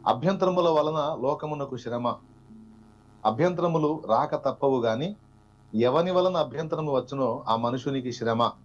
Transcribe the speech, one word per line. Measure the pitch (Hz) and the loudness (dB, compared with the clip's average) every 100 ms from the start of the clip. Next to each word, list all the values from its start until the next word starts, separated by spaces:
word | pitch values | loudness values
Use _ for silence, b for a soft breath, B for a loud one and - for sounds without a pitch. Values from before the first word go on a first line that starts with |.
| - | 0
అభ్యంతరముల | 127 160 196 185 180 170 | 0 0 2 2 4 2
వలన | 156 151 160 147 151 | 2 2 -2 -4 -2
లోకమునకు | 127 147 156 147 139 123 | -2 -2 -6 -8 -8 -8
శ్రమ, | 117 120 120 110 - - - - - - - - - - | -6 -4 -4 -4 -12 -20 -20 -20 -20 -20 -20 -20 -20 -4
అభ్యంతరములు | 110 120 175 180 175 160 151 156 - | -2 2 0 2 0 2 0 -2 2
రాక | 113 147 | 2 2
తప్పవు | 151 135 - 139 131 | -2 -2 0 2 2
గాని, | 113 110 170 208 - - - - - | 2 0 -4 -8 -18 -20 -20 -20 -6
ఎవని | 107 120 147 180 | 2 4 4 2
వలన | 185 185 175 | 2 2 0
అభ్యంతరము | 143 135 160 156 151 | -2 -4 -4 -4 0
వచ్చునో | 131 123 139 127 113 - | -2 -2 -2 -2 -2 -2
ఆ | |
మనుషునికి | 117 117 120 143 135 123 | 0 0 -2 -4 -4 -6
శ్రమ. | 117 117 117 120 - | -4 -2 2 0 0